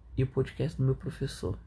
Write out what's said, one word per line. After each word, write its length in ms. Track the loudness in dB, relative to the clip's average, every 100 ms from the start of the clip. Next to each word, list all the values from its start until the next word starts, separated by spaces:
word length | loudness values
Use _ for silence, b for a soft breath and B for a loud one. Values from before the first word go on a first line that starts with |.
| -4 0
e 60 |
o 40 | 2
podcast 500 | 2 -2 0 -2 2
do 80 |
meu 100 | 2
professor. 640 | 2 -2 -4 -4 -2 -4 -4